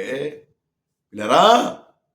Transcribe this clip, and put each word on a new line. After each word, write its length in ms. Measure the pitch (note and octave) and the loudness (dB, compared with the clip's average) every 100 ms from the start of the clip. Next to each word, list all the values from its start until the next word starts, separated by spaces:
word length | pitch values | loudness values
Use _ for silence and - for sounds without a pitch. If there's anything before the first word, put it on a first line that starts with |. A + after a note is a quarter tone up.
| G2+ C3+ D3+ - _ _ _ _ _ _ _ | -8 -10 -10 -14 _ _ _ _ _ _ _
పిల్లరా, 640 | G#2 G#2+ D3+ G#3 A#3+ - - _ _ _ | -10 0 2 4 2 0 -10 _ _ _